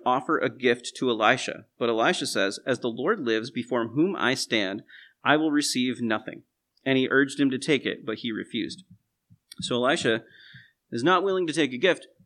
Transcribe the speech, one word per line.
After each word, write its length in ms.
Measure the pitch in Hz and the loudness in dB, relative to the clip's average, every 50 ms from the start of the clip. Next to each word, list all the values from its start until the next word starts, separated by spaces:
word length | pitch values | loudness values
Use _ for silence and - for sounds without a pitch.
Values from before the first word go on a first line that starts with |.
| - | 0
offer 340 | 127 127 139 147 - 156 - | 0 0 2 0 0 0 0
a 120 | - 123 | 0 -2
gift 420 | 110 120 123 123 120 120 - - - | -2 0 2 2 2 2 -2 -10 -8
to 140 | - 135 127 | -4 -2 -2
Elisha. 560 | 113 107 107 110 131 127 - - - - 107 _ _ _ | 0 4 4 4 4 4 0 -6 -8 -10 -14 _ _ _
But 100 | 123 117 | -2 0
Elisha 380 | 113 110 117 165 185 - 139 | 2 2 2 2 0 0 -4
says, 320 | 123 - 110 95 98 98 - - | -4 0 0 0 0 -2 -4 -2
"As 140 | 139 127 101 | -2 -2 0
the 100 | - 120 | -2 -4
Lord 300 | 113 120 131 185 233 208 | -4 -2 -2 -2 -2 0
lives 300 | 135 117 110 110 110 135 | 0 0 0 0 -2 -4
before 380 | - 123 120 - 127 120 113 110 | -8 -8 -4 -2 -2 -2 -2 0
whom 280 | 113 147 165 196 185 | 0 0 0 0 0
I 180 | - - 123 131 | 0 -2 -2 0
stand, 480 | 127 - - 123 107 98 92 101 110 - _ - - - - _ _ | -2 -2 -2 -2 -2 0 -2 -4 -8 -10 _ -20 -20 -20 -20 _ _
I 140 | - 135 147 | 2 2 2
will 160 | 151 156 156 | 4 2 2
receive 480 | 147 147 143 - - 123 123 127 117 104 | 2 0 0 0 0 0 0 -2 -2 -2
nothing." 420 | 120 110 107 107 - - - - - _ _ _ _ _ _ _ _ | -2 -2 -2 -2 -4 -10 -14 -16 -20 _ _ _ _ _ _ _ _
And 140 | 135 135 131 | 0 2 2
he 100 | 131 - | 2 4
urged 300 | - 135 143 139 - - | 4 4 2 2 2 0
him 120 | 143 135 | 0 0
to 80 | 131 127 | 0 -2
take 280 | - - 143 131 - | 0 0 0 0 0
it, 180 | 104 - - - | -4 -6 -6 -6
but 140 | 110 107 - | -8 -8 -6
he 140 | - 117 | -6 -6
refused. 520 | 107 98 95 - - - 80 - 92 185 - _ - - _ _ _ _ _ _ - _ _ _ - - | -6 -6 -8 -6 -6 -6 -6 -6 -8 -12 -16 _ -20 -20 _ _ _ _ _ _ -20 _ _ _ -14 -12
So 160 | - - 123 | -8 -4 -2
Elisha 480 | 120 123 131 160 170 - 123 113 113 - - - - - - - - - _ _ _ _ _ | 0 2 2 0 2 2 0 0 0 -2 -10 -20 -20 -20 -20 -20 -20 -20 _ _ _ _ _
is 140 | - 120 123 | -6 0 2
not 180 | 175 185 180 | 4 4 4
willing 240 | 190 196 185 185 180 | 2 2 0 0 -2
to 60 | 156 | 0
take 200 | 143 165 151 127 | 0 0 0 0
a 60 | 127 123 | 0 0
gift 300 | 180 185 160 - - - _ _ _ | 2 2 2 0 -4 -14 _ _ _